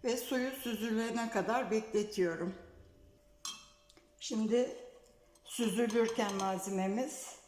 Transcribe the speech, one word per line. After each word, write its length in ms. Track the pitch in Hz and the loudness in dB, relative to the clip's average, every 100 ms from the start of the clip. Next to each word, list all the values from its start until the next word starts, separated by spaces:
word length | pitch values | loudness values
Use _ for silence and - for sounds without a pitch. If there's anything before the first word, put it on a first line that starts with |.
Ve 140 | 254 247 | -2 -2
suyu 340 | - 254 254 | 0 -2 -2
süzülene 760 | 262 240 214 226 220 226 233 226 | -4 -6 -4 0 0 0 -2 -2
kadar 420 | 208 190 240 214 | -2 0 0 2
bekletiyorum. 840 | 220 220 214 208 - 175 165 170 190 - - - - - - - - - - - - _ - _ _ | -2 0 -2 0 2 2 2 -4 -6 -16 -20 -20 -20 -20 -20 -20 -12 -12 -12 -18 -20 _ -20 _ _
Şimdi 560 | - 220 220 240 254 - - - - - - _ | -4 0 4 4 4 -2 -14 -20 -20 -20 -20 _
süzülürken 920 | - - 226 190 233 226 226 226 208 196 | -12 0 0 4 4 4 4 2 0 2
malzememiz 1000 | 190 190 190 190 190 208 262 - - - | 0 0 0 0 0 0 -2 -6 -12 -14